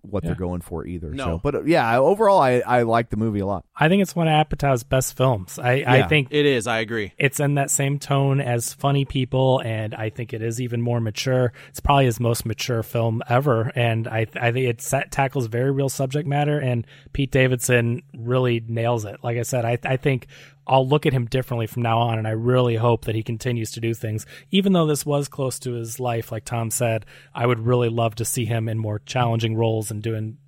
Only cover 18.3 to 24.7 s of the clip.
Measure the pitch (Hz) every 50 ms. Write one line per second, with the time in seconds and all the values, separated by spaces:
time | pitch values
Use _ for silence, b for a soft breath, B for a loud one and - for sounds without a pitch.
18.3 | 123 127 127 123 120 117 113 113 113 113 113 117 120 117 104 101 101 - - 123
19.3 | 117 120 117 - - 127 117 113 120 120 - 160 - 127 - 147 135 123 - B
20.3 | B B B B B B _ - 131 135 131 131 147 151 - 156 135 135 120 113
21.3 | - 131 123 - 123 117 113 110 - 123 117 113 113 113 117 117 113 110 110 110
22.3 | 110 113 113 123 127 127 127 123 117 110 113 120 117 113 - - 107 113 110 -
23.3 | 117 110 - 127 120 117 110 - - 117 113 117 117 113 - 110 107 110 - B
24.3 | B B B B - 190 190 202